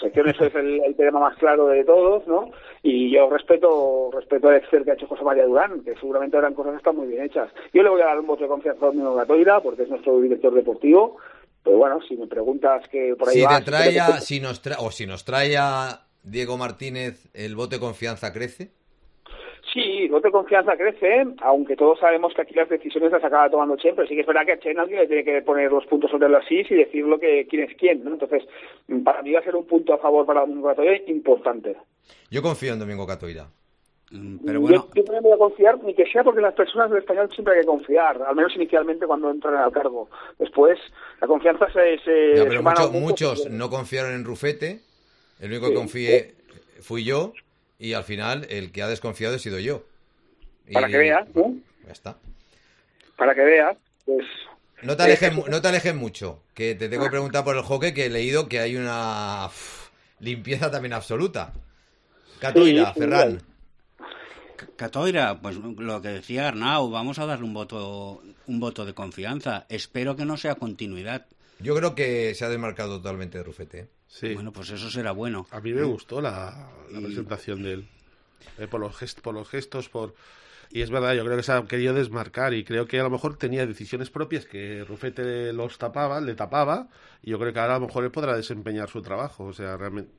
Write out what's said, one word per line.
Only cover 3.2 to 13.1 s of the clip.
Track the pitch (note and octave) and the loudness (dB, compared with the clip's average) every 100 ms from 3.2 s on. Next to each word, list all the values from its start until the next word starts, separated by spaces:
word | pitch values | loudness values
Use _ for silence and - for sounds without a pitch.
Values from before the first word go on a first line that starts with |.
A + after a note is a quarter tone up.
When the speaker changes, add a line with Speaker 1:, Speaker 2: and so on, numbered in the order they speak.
| C3+ | 6
Speaker 1:
respeto, | D3 - E3+ F3 D3+ C3+ C3 B2+ | 4 4 6 6 4 2 0 -2
respeto | C3 - C#3 C#3+ | -6 -2 4 6
el | D3 | 6
Excel | - D3+ | 6 2
que | C#3 | 2
ha | |
hecho | C#3 D3 | -2 -4
José | - | -4
María | C#3 C3+ B2+ | 0 4 4
Durán, | C3 G3+ E3 | 4 2 -2
que | A#2+ | -10
seguramente | - C#3 C3+ C#3 D3 | -8 -4 -4 0 0
eran | C#3+ | 0
cosas | C#3+ C#3+ | -2 -6
que | D3 | -2
están | F3 D#3 | -2 -2
muy | C3 | -4
bien | A#2+ | -6
hechas. | C#3+ D3+ A2+ - - | -6 -6 -6 -10 2
Yo | F3+ | 6
le | G3+ | 6
voy | F#3 | 6
a | E3 | 4
dar | D3+ | 2
un | D#3 | -2
voto | D3 | -2
de | C#3+ | -2
confianza | C#3+ D3 C3+ | -2 -4 2
a | C#3+ | 2
Domingo | C#3+ C3+ B2+ | 2 0 0
Catoira, | A#2 D#3 F#3 G3+ | 4 6 8 6
porque | - B2 | 2 -4
es | B2 | -4
nuestro | C3 - B2+ | -2 2 4
director | B2+ A#2+ C3 | 4 4 4
deportivo, | B2 A#2+ G#2+ C#3+ F3+ A3+ - - - _ _ | 4 2 2 6 8 6 0 -20 -20 _ _
pero | F#2+ G2+ | 4 6
bueno, | C#3 D3 - | 6 2 -6
si | A#2+ | -10
me | A2+ | -8
preguntas | A2+ A2+ C#3 C#3 C3 - | -4 -2 0 2 2 -2
que | C3+ B2+ | -4 -2